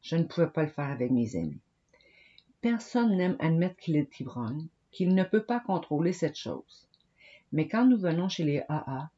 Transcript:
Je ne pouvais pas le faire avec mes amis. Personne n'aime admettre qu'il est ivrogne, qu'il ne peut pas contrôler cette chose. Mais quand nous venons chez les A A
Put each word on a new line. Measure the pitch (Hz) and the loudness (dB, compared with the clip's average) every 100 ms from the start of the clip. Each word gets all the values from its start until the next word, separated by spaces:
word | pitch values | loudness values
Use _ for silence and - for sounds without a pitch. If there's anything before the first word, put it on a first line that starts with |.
Je | - 165 | -2 -2
ne | |
pouvais | 165 - 160 | 0 0 0
pas | - | 0
le | 156 | -4
faire | - 143 | -4 -6
avec | 131 123 | -2 0
mes | 123 113 90 | 2 0 -2
amis. | 82 71 _ _ _ _ _ _ - - _ _ | -6 -8 _ _ _ _ _ _ -20 -20 _ _
Personne | 233 226 - 247 233 185 | -2 -2 -2 0 2 4
n'aime | 180 - | 2 0
admettre | 160 165 180 180 | 2 2 0 -2
qu'il | - 147 | -2 0
est | 147 - | 0 -6
ivrogne, | 127 123 113 147 160 _ _ | -10 -6 -6 -6 -10 _ _
qu'il | - 185 185 | -2 2 4
ne | |
peut | 185 220 | 4 0
pas | 214 240 | 0 -4
contrôler | 240 180 - 151 170 | -2 -4 -2 0 0
cette | 175 160 - | 0 -4 -4
chose. | 113 73 - - _ _ _ _ - - _ | -8 -10 -12 -20 _ _ _ _ -20 -20 _
Mais | 151 156 | -2 0
quand | 220 254 | 4 6
nous | 240 | 6
venons | 180 165 185 | 2 0 0
chez | - | 0
les | 156 143 - | 0 0 -2
A | 151 - 135 | -6 -4 -8
A | 156 | -10